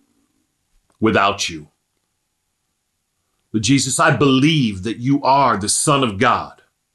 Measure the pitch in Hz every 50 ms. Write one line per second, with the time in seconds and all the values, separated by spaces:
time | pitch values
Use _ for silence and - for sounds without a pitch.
0 | _ _ _ _ _ _ _ _ _ _ _ _ _ _ _ _ _ _ _ _
1 | 110 110 101 110 98 101 98 98 - - 85 76 76 - _ _ _ _ _ _
2 | _ _ _ _ _ _ _ _ _ _ _ _ _ _ _ _ _ _ _ _
3 | _ _ _ _ _ _ _ _ _ _ - 110 101 - 139 131 120 131 - -
4 | 165 160 143 107 143 139 131 131 135 160 165 151 127 110 101 92 90 113 107 -
5 | 120 135 139 143 - 131 135 143 139 123 110 98 101 101 - - - 156 143 139
6 | 135 113 98 95 127 123 107 92 80 - - - _ _ _ _ _ _